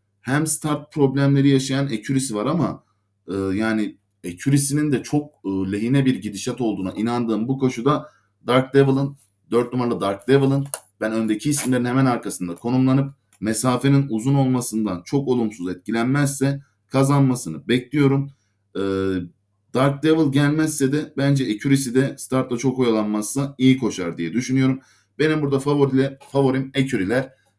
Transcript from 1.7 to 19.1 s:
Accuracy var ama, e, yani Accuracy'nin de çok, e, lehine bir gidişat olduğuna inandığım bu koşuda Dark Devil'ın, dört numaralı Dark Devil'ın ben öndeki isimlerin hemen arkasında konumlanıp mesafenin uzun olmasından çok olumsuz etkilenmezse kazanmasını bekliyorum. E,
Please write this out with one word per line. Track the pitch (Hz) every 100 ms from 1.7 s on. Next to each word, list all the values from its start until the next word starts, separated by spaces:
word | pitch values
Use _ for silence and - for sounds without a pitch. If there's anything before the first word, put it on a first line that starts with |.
| 135 139
Accuracy | 107 - 135 131
var | 104 123
ama, | 170 104 - _ _ _ _ -
e, |
yani | 98 98 95 110 110 101 - _ _ -
Accuracy'nin | 127 139 139 139 147 151
de | 113
çok, | - 147 147 _
e, | 95
lehine | 95 95 104 117 139 131
bir |
gidişat | 101 101 98 123 120
olduğuna | 113 95 92
inandığım | 101 117 120 117 107 123
bu | 135
koşuda | 127 117 135 151 - _ _ _ -
Dark | 127 131
Devil'ın, | 139 139 135 139 - _ _ -
dört | 117 120
numaralı | 127 120 92
Dark | 98 98 -
Devil'ın | 139 135 139 135 - _ -
ben | 110
öndeki | 113 110 104 147
isimlerin | 143 120 123
hemen | 123 131 131
arkasında | 117 101 - 90
konumlanıp | 85 120 131 131 135 143 - _ -
mesafenin | 107 110 131 127 139 139 139
uzun | 110 127
olmasından | 139 127 123 - 110 107 90
çok | - 143 135
olumsuz | 123 110 104 90
etkilenmezse | 87 - 113 123 143 139 - 139 139 - _ _
kazanmasını | 135 139 143 135 123 85 78 101
bekliyorum. | 127 - 151 139 139 139 - _ _ _ 92
E, | 98 98 95